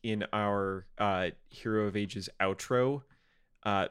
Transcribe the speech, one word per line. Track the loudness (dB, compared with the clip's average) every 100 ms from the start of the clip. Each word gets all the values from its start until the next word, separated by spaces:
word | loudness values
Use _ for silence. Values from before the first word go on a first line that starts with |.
in | -4 -2 -2
our, | 0 0 0 0 -4 -8 -2
uh, | 0 2 0 -4 -16
Hero | -10 -2 0 0
of | 0
Ages | -2 -4 -8 -2
outro, | 0 0 0 2 2 -2 -8 _ _ _ _ _
uh, | 0 0 0